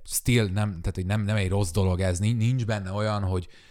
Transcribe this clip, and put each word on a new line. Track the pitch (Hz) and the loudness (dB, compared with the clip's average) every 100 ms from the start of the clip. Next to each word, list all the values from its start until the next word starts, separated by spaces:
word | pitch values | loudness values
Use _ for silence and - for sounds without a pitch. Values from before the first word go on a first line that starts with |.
still | - - - 120 | -6 -4 4 4
nem, | 104 98 104 | 4 0 -2
tehát | 85 85 | -2 -6
hogy | 95 90 | -4 -2
nem, | 107 | 0
nem | 104 107 | 0 0
egy | 92 | 2
rossz | 98 98 | 0 0
dolog | 101 95 90 | 2 2 2
ez. | 92 87 | 0 2
Nin-, | 107 117 | 0 2
nincs | 113 127 | 2 0
benne | 113 107 95 | -2 -4 -4
olyan, | 101 107 104 | -4 -2 -2
hogy, | 92 92 87 - - | 0 -2 -4 -16 -20